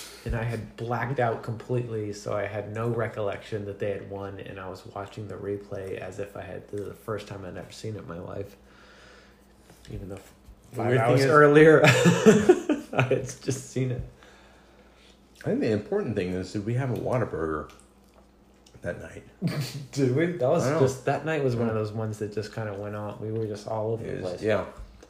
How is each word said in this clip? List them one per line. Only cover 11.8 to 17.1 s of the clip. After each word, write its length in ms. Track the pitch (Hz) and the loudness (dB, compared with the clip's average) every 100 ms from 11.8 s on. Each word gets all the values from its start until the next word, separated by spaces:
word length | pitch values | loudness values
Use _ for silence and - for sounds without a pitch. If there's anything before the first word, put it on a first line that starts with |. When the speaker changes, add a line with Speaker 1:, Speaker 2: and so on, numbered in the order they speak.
Speaker 1:
<laughs> 40 | 139 123 175 170 - 208 - - - 285 - | 10 8 6 8 8 8 8 6 4 -2 -2
I 100 | - 123 | -2 2
had 160 | 131 - - | 0 -2 -6
just 280 | - 127 - | -6 -6 -6
seen 220 | 127 131 | -4 -2
it." 100 | 120 - - - - - - - - - - - - _ - | -4 -8 -16 -20 -20 -20 -20 -20 -20 -20 -20 -20 -20 _ -10
Speaker 2:
I 20 | |
think 160 | - 240 | -4 -2
the 120 | 123 | 0
important 440 | 104 - 202 165 101 | -2 0 -4 -2 -4
thing 180 | 90 | -2
is 180 | 92 90 | -4 -4
that 120 | 110 | -6
we 100 | 98 | -2
have 160 | 120 135 | -2 -2
a 100 | 120 | -4
Whataburger 680 | 87 | -2